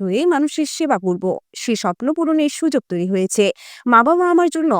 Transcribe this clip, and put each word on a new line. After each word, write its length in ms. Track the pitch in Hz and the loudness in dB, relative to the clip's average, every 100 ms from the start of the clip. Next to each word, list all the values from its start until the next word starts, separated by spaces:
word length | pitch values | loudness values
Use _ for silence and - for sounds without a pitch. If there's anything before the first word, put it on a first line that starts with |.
হয়ে 200 | 190 196 349 | -4 0 2
মানুষের 420 | 302 294 - 302 | 2 0 -2 -4
সেবা 260 | - 311 220 | -2 -2 0
করব। 260 | 185 180 185 - _ - | 0 -2 -2 -4 _ -12
সে 160 | - 220 | -4 -2
স্বপ্ন 300 | 202 175 254 | -2 -4 -4
পূরণের 380 | 320 330 311 294 | -2 0 2 0
সুযোগ 320 | - 320 269 - | -2 -2 -2 -4
তৈরি 180 | 175 185 | -4 -2
হয়েছে। 380 | 190 190 - 196 - - - - | -2 -2 0 0 -2 -10 -10 2
মা-বাবা 380 | 233 233 349 359 | 4 4 4 4
আমার 180 | 349 349 | 2 2
জন্য 220 | 320 320 202 | 0 0 0